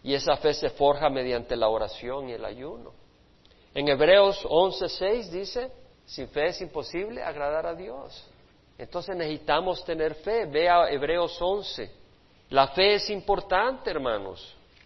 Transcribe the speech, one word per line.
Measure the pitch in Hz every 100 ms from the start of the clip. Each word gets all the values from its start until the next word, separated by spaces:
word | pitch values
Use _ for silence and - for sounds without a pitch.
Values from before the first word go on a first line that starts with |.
y | 127
esa | 139 165 139
fe | 156
se | 135 147
forja | - 143 143 151
mediante | 135 127 120 120 120
la | 110
oración | 110 107 - 120 139 131
y |
el | 113
ayuno. | 107 113 139 226 113 - _ _ _ _ _ _ _
En | 143 147
Hebreos | 135 156 196 196 - -
once | 156 185 185 170
seis | - 190 240 190
dice, | 175 196 - 262 - - _
"Sin | _ - 123
fe | 151 160
es | 175
imposible | 175 156 - 170 208 247
agradar | - 147 143 156 170
a |
Dios". | 170 190 262 - - - _ _ _ _ -
Entonces | - 175 170
necesitamos | 180 156 147 - 151 185 175
tener | - 160 156
fe. | 156 - 233 185
Ve | 147 175
a | 175 165
Hebreos | 143 143 170 170 -
once. | 175 202 196 - 104 - _ _ _ _ _
La | 135 139
fe | - 196
es | 208 208
importante, | 202 196 190 - 185 240 262 214
hermanos, | 156 127 107 98 90 - - _ _